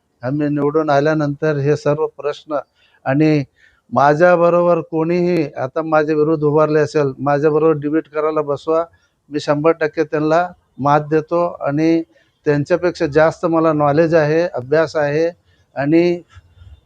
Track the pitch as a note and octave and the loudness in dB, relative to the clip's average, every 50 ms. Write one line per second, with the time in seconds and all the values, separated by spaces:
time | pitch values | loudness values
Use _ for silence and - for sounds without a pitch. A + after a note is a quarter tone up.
0 | _ _ _ _ A#2+ B2+ C#3+ D3+ D3+ D3 D3 D3 C#3+ D3 C#3+ D#3+ D#3 D3+ C#3+ C#3 | _ _ _ _ -8 -6 -4 -4 -2 -2 -2 -2 -2 0 0 0 0 2 2 2
1 | C#3+ D#3 D#3 D#3 D3+ C#3+ C#3+ - D#3+ D#3 D#3 C#3+ C3+ C#3+ D3+ D3 - D3 D3 D3+ | 2 2 0 0 -2 -4 -4 -4 -4 -2 -2 -2 0 -2 -2 0 -2 -2 -2 -2
2 | D#3 D3+ - - C3+ D3 C#3+ - - D3+ D3+ C#3 - _ _ _ _ _ _ _ | -4 -6 -6 -8 -8 -8 -8 -8 -10 -8 -6 -6 -8 _ _ _ _ _ _ _
3 | _ C3 C3+ D3 D#3 D#3 D#3 D3 C3+ - _ _ _ _ _ _ _ _ A#2 B2 | _ -2 0 2 2 2 2 0 -2 -6 _ _ _ _ _ _ _ _ 0 2
4 | C3+ D3 D3+ D3+ F3 F3+ F3+ E3+ E3+ E3+ E3+ F3 F3 F3 F3 E3 D#3+ - E3 D#3 | 4 4 4 4 4 4 4 4 4 2 2 2 2 2 0 0 -2 -4 -4 -4
5 | D#3+ E3 F3 F3+ F3 F3 F3 E3 D3+ D3 - B2 B2+ C3 - E3 D#3+ D#3+ D#3 D#3 | -2 0 0 0 0 0 0 -2 -2 -4 -6 -8 -8 -6 -6 -6 -4 0 0 0
6 | D#3 D3+ D#3+ D3+ D3+ D#3 D#3+ D3+ D3+ D3 C#3+ D#3 D#3 D3+ D#3 D#3 D3 - - D#3 | 2 2 0 0 2 0 0 0 0 0 2 2 2 2 2 0 0 0 0 -2
7 | D3 C3+ C3 - B2+ C#3+ C#3+ C#3+ D3 D#3+ D3+ D3+ D3+ D#3+ D#3+ D3 D3 D3 D3+ D#3+ | -2 -2 -4 -4 -2 -2 0 2 2 2 2 2 2 2 0 0 -2 -2 -2 -2
8 | D#3 - D3 D#3 D3+ D#3 D#3 D#3 D3+ C#3+ C#3+ C3 - D#3+ D#3+ E3 E3+ E3 _ _ | -4 -4 -6 -4 -4 -2 -2 -2 -4 -4 -6 -6 -4 -2 -2 -2 -2 -4 _ _
9 | _ _ _ _ _ _ C#3+ D3 - - D3 D3 D3 E3 E3 D#3+ D#3+ D3+ - E3 | _ _ _ _ _ _ -8 -8 -4 -2 -2 0 2 0 0 0 -2 -4 -4 -4
10 | D#3 D3+ D#3+ D3+ D3+ D#3 D#3 E3+ F3 F3+ F3+ - _ _ _ - C3 C#3+ D3 D3+ | -4 -4 -4 -4 -2 0 0 0 0 -2 -8 -16 _ _ _ -6 0 0 2 0
11 | D3 D3 D#3 D#3 D3+ - E3+ E3+ F3 F3 F3+ - - C#3+ C#3+ D3+ D#3+ E3 E3 E3 | 0 0 -2 -2 -2 -2 -2 -2 -2 -4 -6 -6 -6 -4 -2 -2 0 0 0 -2
12 | E3 - _ _ _ _ _ _ _ D3+ D3 D3 C#3+ - F3+ E3 E3+ F3 D#3+ - | -4 -8 _ _ _ _ _ _ _ -2 -2 -2 0 0 -2 0 0 -4 -2 -2
13 | F3 D3+ C3+ D#3 D#3 E3 D#3+ - - E3+ E3 D#3+ D#3+ E3 D#3 D3 D3 C#3+ C#3+ D#3 | -6 0 2 4 2 2 2 -2 -4 -2 0 2 2 0 0 2 0 2 2 2
14 | E3+ D#3+ E3 E3 D3+ D3 D#3 E3 F3 F3+ - B2+ B2 C3 D3 D#3+ D#3+ D3 - D#3+ | 2 2 2 2 2 2 0 0 0 -2 -4 -8 -4 -2 0 0 0 0 -2 -2
15 | D3 C#3+ C#3+ D#3 E3 E3+ F3 _ _ _ _ _ _ _ _ C3 C#3 C#3+ D#3+ E3 | -2 -2 0 -2 -2 -2 -4 _ _ _ _ _ _ _ _ -6 -2 2 2 2
16 | F3 F3 F3 F3 E3 _ _ - _ _ _ _ - - - _ _ | 2 2 0 -4 -8 _ _ -20 _ _ _ _ -20 -20 -20 _ _